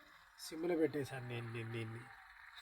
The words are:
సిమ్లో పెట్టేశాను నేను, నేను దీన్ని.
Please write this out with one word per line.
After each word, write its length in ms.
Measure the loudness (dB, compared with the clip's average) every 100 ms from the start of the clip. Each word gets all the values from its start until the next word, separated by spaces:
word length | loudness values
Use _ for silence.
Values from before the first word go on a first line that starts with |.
| -20 -20 -20 -12 -6
సిమ్లో 300 | 0 4 6
పెట్టేశాను 460 | 6 4 -2 -4 -4
నేను, 160 | -4 -2 -4
నేను 140 | -2 -2
దీన్ని. 260 | -2 -6 -10 -14 -16 -18 -18 -10